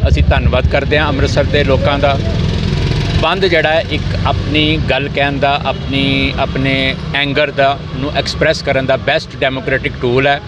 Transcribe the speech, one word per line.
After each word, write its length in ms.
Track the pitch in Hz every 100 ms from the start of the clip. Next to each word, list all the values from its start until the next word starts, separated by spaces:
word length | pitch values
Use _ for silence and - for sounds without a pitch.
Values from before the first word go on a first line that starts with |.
| 139
ਅਸੀਂ 160 | 143
ਧੰਨਵਾਦ 440 | 135 139 131 123 127
ਕਰਦੇ 320 | 143 139 151
ਹਾਂ 80 | 151
ਅੰਮ੍ਰਿਤਸਰ 360 | 139 139 156
ਦੇ 200 | 135 147
ਲੋਕਾਂ 360 | 139 131 147 139
ਦਾ। 200 | 143 135 - - - - - - - - - -
ਬੰਦ 240 | 156 185 190
ਜਿਹੜਾ 240 | 165 156
ਹੈ 140 | 160 170
ਇੱਕ 100 | 151 - - -
ਆਪਣੀ 540 | - - 151 151 156 -
ਗੱਲ 200 | 131 143 143
ਕਹਿਣ 220 | 143 143
ਦਾ, 240 | 143 143 139
ਆਪਣੀ, 680 | 135 131 135 139 135 135 135
ਆਪਣੇ 560 | 135 135 135 135 131 135 - 139
ਐਂਗਰ 360 | 143 139 147
ਦਾ 280 | 135 139 143 - -
ਨੂੰ 160 | 143 139
ਐਕਸਪ੍ਰੈਸ 440 | - - 151 156
ਕਰਨ 240 | - 135 131
ਦਾ 120 | 131
ਬੈਸਟ 320 | 123 156 - 127
ਡੈਮੋਕ੍ਰੈਟਿਕ 580 | 135 131 127 131 131 120
ਟੂਲ 260 | 123 123 139
ਹੈ। 140 | 143